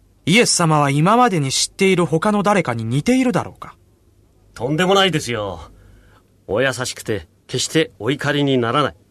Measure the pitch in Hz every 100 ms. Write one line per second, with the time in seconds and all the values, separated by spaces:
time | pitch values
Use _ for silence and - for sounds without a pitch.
0 | _ _ - 208 226 - 165 151 143 143
1 | 170 233 247 180 135 - - - 190 180
2 | 170 160 208 208 202 202 160 117 110 131
3 | 220 262 254 175 104 - - - _ _
4 | _ _ _ _ _ - 123 156 185 196
5 | 190 156 117 113 101 85 - - - -
6 | _ _ _ _ - 101 135 120 123 -
7 | - 104 - _ _ 127 - 156 160 -
8 | 107 143 143 143 143 131 117 139 135 -
9 | _